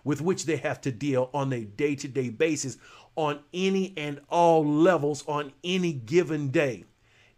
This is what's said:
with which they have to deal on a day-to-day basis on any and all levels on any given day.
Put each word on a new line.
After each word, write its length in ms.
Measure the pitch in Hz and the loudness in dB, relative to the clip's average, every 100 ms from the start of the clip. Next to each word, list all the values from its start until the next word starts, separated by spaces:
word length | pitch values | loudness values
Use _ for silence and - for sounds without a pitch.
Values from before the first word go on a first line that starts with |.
with 180 | 131 143 | -4 -2
which 260 | 165 190 135 | -2 -2 -2
they 100 | 147 | -4
have 240 | 151 127 | -4 -6
to 100 | 139 | -6
deal 400 | 110 143 127 127 | -6 -2 0 0
on 200 | 143 135 | -2 -2
a 120 | 127 | -4
day-to-day 640 | 107 101 147 139 143 127 123 | -6 -2 -2 -2 -4 -4 -4
basis 480 | 110 160 151 135 113 - - - - | 0 0 0 -6 -10 -18 -20 -14 -4
on 220 | 151 143 - | -2 -4 -8
any 400 | 175 190 190 185 160 | -2 0 0 -2 -4
and 240 | 147 143 - | -8 -8 -4
all 340 | 170 170 165 151 | 4 6 6 4
levels 560 | 147 175 170 147 147 - | 4 6 6 2 -2 -4
on 240 | 147 147 - | -4 -4 -8
any 300 | 175 185 175 | -4 0 0
given 560 | 139 110 165 156 156 143 | -4 0 2 2 0 0
day. 360 | 160 143 104 - _ _ _ _ | 0 0 -2 -12 _ _ _ _